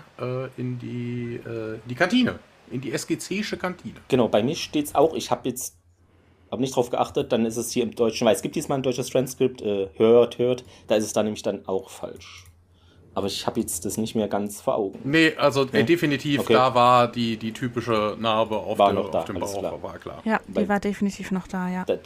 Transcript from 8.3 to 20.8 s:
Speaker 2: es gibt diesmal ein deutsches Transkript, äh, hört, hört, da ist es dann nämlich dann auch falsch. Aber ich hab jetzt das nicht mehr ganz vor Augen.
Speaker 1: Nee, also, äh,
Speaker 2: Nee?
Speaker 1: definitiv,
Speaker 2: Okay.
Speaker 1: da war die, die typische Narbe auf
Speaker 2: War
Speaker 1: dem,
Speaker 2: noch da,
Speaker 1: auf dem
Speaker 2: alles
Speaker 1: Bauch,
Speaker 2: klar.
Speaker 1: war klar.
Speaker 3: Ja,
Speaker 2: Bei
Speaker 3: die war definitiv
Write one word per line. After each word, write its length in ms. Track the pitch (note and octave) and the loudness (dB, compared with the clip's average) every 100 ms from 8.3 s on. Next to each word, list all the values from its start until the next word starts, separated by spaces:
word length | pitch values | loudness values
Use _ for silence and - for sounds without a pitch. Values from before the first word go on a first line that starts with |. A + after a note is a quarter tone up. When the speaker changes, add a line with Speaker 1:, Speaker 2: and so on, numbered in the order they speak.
| G2+ | 4
Speaker 2:
es 60 | |
gibt 140 | - E3+ | 0 -4
diesmal 200 | D3 C#3 | -2 -2
ein 40 | |
deutsches 260 | C3 B2 B2 | 0 -2 0
Transkript, 520 | C3+ B2+ - B2+ B2+ | 0 -2 0 -2 0
äh, 260 | A2 G2+ F#2+ - | -2 -2 -2 2
hört, 420 | A2+ A#2+ A#2 - | 6 8 6 2
hört, 280 | B2 A#2+ - - - | 0 0 -6 -18 0
da 80 | A2 | 0
ist 100 | G#2 | 2
es 80 | |
dann 120 | A2+ G#2+ | 0 -2
nämlich 180 | G#2 | -2
dann 220 | A2+ G2 - | -4 -6 -4
auch 240 | F#2+ - | -6 -6
falsch. 520 | - - - - - - - _ _ _ _ - - | -12 -12 -12 -18 -20 -20 -20 _ _ _ _ -10 -6
Aber 120 | G2 | -4
ich 180 | - - | -4 -4
hab 100 | - | -2
jetzt 280 | G#2+ - G#2 | -4 -6 -6
das 120 | G2+ | -4
nicht 180 | A2 A2+ | -4 -2
mehr 120 | G2+ | -2
ganz 340 | G2+ G#2 - | -2 -4 -4
vor 140 | - A#2 | -2 -2
Augen. 240 | G2 A2+ | -2 -6
Speaker 1:
Nee, 300 | B2+ D#3+ D#3+ - | 0 4 4 4
also, 280 | C#3 C3 | 2 2
äh, 40 | C3 | 2
Speaker 2:
Nee? 120 | C#3+ | 2
Speaker 1:
definitiv, 580 | B2+ E3+ D#3 C#3 D3+ C#3 | 2 2 2 0 0 0
Speaker 2:
Okay. 120 | - | 4
Speaker 1:
da 200 | A#2+ C3 | 6 6
war 380 | B2 A#2+ B2 A#2+ | 6 6 8 4
die, 260 | A#2+ A#2 G#2+ | 2 -2 -2
die 140 | A2+ | -6
typische 640 | A2 B2+ A#2 A#2+ G#2+ G#2 F#2+ | -6 -4 -4 0 2 0 0
Narbe 380 | A2+ A2 G#2+ G#2+ | 0 2 2 -2
auf 200 | F2+ G#2+ | -2 6
Speaker 2:
War 120 | G2+ | 6
Speaker 1:
dem, 20 | G2 | 6
Speaker 2:
noch 160 | F#2+ | 0
da, 80 | F#2 | -2
Speaker 1:
auf 60 | E2 | -2
dem 120 | F#2+ | -4
Speaker 2:
alles 140 | G2 | -6
Speaker 1:
Bauch, 60 | G2 | -4
Speaker 2:
klar. 240 | F#2 E2+ | -6 -6
Speaker 1:
war 140 | E2+ E2+ | -10 -12
klar. 240 | - D#2+ A3 | -14 -8 -2
Speaker 3:
Ja, 140 | A3 - | -2 -2
Speaker 2:
Bei 140 | G3 | -2
Speaker 3:
die 80 | G3 | 0
war 100 | |
definitiv 520 | G3+ | 0